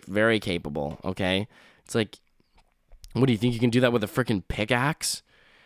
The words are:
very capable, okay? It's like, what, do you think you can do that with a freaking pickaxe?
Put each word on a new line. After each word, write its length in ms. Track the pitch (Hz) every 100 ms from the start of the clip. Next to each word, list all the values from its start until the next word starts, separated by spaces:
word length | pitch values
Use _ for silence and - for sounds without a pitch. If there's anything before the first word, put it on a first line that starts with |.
| -
very 320 | 98 110 113
capable, 600 | 104 87 78 73 71 80
okay? 440 | - 92 92 95 - - - _
It's 120 | - 117
like, 240 | 107 - _ _ _ _ _ _ _ - -
what, 120 | - 131
do 60 |
you 60 | 110
think 160 | 120
you 60 | 117
can 100 | 120
do 100 | 120
that 120 | 123
with 120 | 120
a 20 | 104
freaking 380 | - 123 104 -
pickaxe? 800 | - 107 123 139 - - - - _ _ _